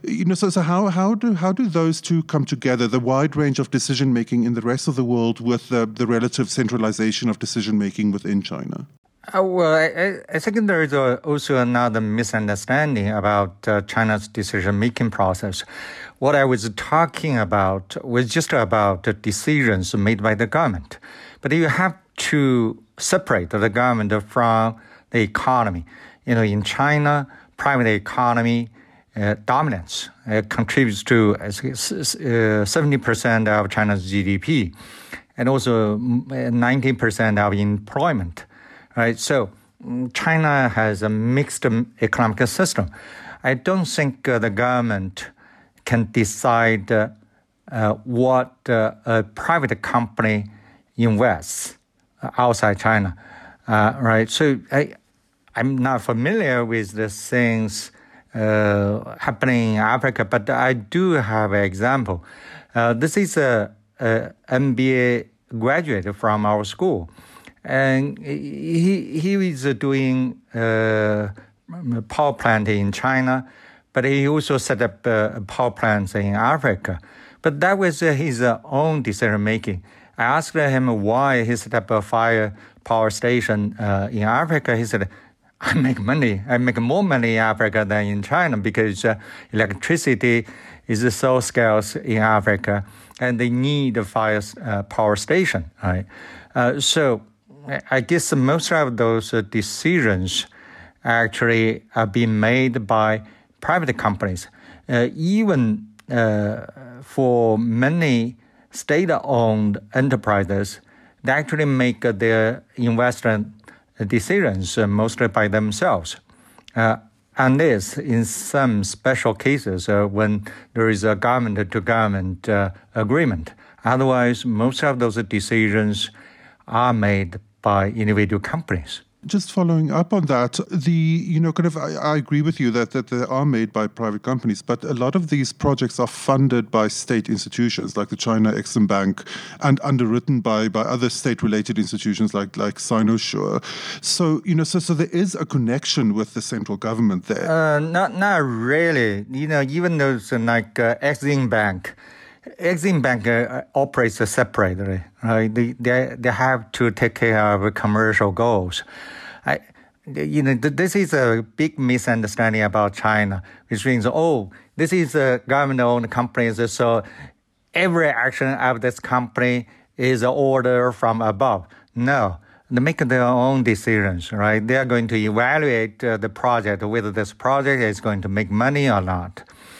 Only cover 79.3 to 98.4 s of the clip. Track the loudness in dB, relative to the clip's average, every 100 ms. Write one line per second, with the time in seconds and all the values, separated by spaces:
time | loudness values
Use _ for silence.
79.3 | 0 0 -2 -4 -8 -10 -20 -14 -2 0
80.3 | 0 0 0 2 2 2 0 0 2 2
81.3 | 2 0 -2 -2 -4 0 -2 0 0 2
82.3 | 2 0 -6 -20 _ -2 0 0 0 0
83.3 | 0 0 0 -2 -4 -2 -2 -2 -2 0
84.3 | 0 0 -2 0 -2 0 -4 -4 -10 -20
85.3 | _ _ -8 -2 2 2 0 -2 0 0
86.3 | -2 -2 0 0 0 0 2 2 2 2
87.3 | 2 2 0 0 0 0 0 0 -4 -2
88.3 | 0 0 0 -2 0 -2 0 -2 -2 -6
89.3 | -20 -6 -2 -2 -2 -2 0 0 2 2
90.3 | 0 -2 -14 -20 -14 -6 0 0 0 2
91.3 | 2 0 0 2 2 0 -6 -2 2 4
92.3 | 2 2 0 0 -4 -4 -16 -18 -6 -2
93.3 | 0 0 0 0 0 0 -2 -2 0 0
94.3 | 0 -4 -10 -6 -6 -4 0 2 2 2
95.3 | 0 0 -2 -6 -8 -4 -4 -6 -14 -20
96.3 | -20 -8 0 0 0 0 2 2 0 -4
97.3 | _ _ -20 -10 -8 -2 -2 2 0 0
98.3 | 0